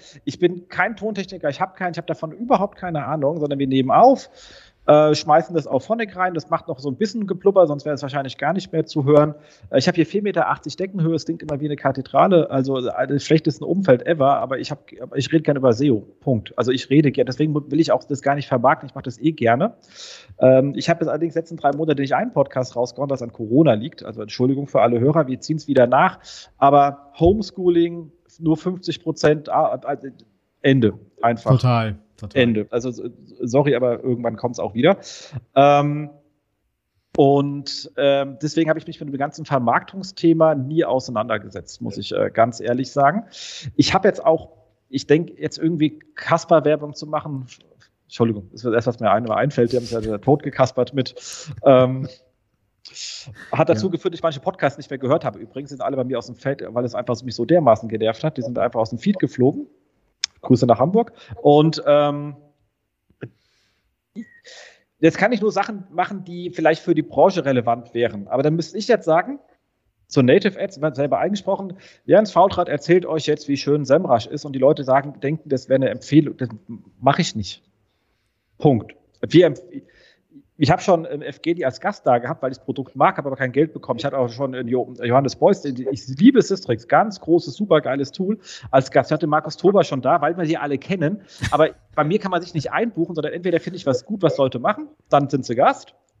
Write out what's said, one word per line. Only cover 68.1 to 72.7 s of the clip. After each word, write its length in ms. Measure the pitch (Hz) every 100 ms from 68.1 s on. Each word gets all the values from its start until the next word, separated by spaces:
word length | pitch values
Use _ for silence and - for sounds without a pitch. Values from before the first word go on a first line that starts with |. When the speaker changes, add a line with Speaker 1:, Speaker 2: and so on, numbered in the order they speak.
| 104 98
Speaker 1:
Aber 140 | 127
dann 120 | 147 165
müsste 220 | 160 208
ich 100 | 214
jetzt 160 | 220
sagen, 340 | 170 160 208 285 _ _ _ _ _ _ _
so 160 | 147
Native 360 | 123 175 190 -
Ads, 200 | 196 135
man 140 | 151
hat 40 | 127
selber 220 | 143 120
eingesprochen, 560 | 165 202 - 190 190 175 - _ -
Jens 240 | 180 208
Faultrat 400 | 170 190 185 175